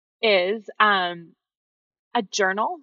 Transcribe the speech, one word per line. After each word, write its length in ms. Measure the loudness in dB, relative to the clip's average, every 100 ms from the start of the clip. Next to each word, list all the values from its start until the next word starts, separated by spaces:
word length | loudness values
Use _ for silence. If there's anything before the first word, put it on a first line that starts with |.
| _ _
is, 480 | 0 2 2 -4 -6 0
um, 540 | 2 2 -2 -6 -16 _ _ _ _ _ _ _ _ -6
a 60 |
journal, 540 | -4 -2 -2 0 -4 -6